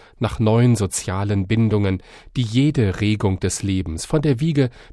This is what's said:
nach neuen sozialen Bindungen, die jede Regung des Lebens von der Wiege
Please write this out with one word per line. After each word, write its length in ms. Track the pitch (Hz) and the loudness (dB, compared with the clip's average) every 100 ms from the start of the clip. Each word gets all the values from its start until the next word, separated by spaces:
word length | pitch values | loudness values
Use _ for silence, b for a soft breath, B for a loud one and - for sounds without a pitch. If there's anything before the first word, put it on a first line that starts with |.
| B B | B B
nach 180 | 110 - | -6 0
neuen 380 | 110 113 123 113 | 2 4 4 4
sozialen 720 | 95 - - 95 101 101 95 | 0 -4 -6 -4 -2 -2 0
Bindungen, 560 | 113 110 107 101 95 B B B - | 0 2 2 0 -2 B B B -4
die 80 | |
jede 580 | 113 120 147 143 101 - | 0 2 2 2 0 0
Regung 380 | 104 104 101 92 | 0 0 0 0
des 240 | 92 - | -2 -4
Lebens 420 | 98 92 80 80 - | -2 -2 -4 -8 -2
von 160 | 151 | -2
der 180 | 151 123 | 0 0
Wiege 300 | 160 143 127 B B | 0 0 -2 B B